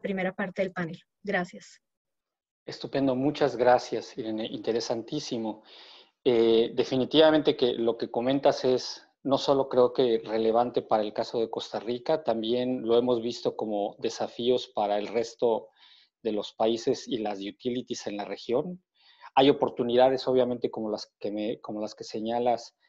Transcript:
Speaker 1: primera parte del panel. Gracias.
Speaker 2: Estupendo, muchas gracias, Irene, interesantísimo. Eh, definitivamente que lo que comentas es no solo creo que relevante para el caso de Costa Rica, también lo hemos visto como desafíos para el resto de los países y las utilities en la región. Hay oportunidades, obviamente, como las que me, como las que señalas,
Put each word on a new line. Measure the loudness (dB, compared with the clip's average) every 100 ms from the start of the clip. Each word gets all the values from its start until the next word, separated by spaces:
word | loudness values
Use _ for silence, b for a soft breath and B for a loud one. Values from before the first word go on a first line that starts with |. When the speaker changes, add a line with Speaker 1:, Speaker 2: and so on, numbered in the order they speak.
Speaker 1:
primera | -6 -4 -4
parte | -4 -6 -4
del | -4
panel. | -4 -8 -10 _ _
Gracias. | -4 -4 -4 -10 -20 -20 _ _ _ _ _ _ _ _
Speaker 2:
Estupendo, | -14 -12 -6 0 0
muchas | 2 0 0 0 4
gracias, | 4 4 2 -6 -6 -10
Irene, | -6 -6 -6
interesantísimo. | -6 -2 -2 -2 -6 -6 -8 -6 -6 -6 -8 B B B B B _
Eh, | 2 6 6 6 4
definitivamente | 0 0 0 4 6 6 6 2 2
que | 0
lo | 0 0 -2
que | -4
comentas | -2 0 2 2 2
es | 0 0 -2 -14 _ _
no | -2 0
solo | 2 0 2
creo | 4 4
que | 4 2 2
relevante | 0 0 2 2 2 -2
para | 0 0
el | 0
caso | -4 -4 -4
de | -4
Costa | -6 -8 -8
Rica, | -6 -6 -2 -2
también | -2 -2 -2 -2 -2 -2
lo | 2 2
hemos | 4 0
visto | -2 -4 -4 -4
como | -4 -2 -4 -6
desafíos | -8 -6 -8 -2 0 0 0
para | -2 0 0
el | -2
resto | -2 -4 0 0 0 -4 b b b b _
de | -6
los | -4 -4
países | -2 0 0 -2 -4 -4
y | -6
las | -4 -6
utilities | -10 -8 -6 -6 -6 -10 -8
en | -8
la |
región. | -8 -8 -4 -2 -4 -10 _ B B B B
Hay | 4 6
oportunidades, | 4 0 -2 0 4 4 4 2
obviamente, | 2 2 0 -4
como | -4 -6
las | -6 -8 _
que | -8
me, | -6 -6 -6
como | -10 -8
las | -8
que | -10
señalas, | -12 -8 -4 0 0 0 -4 _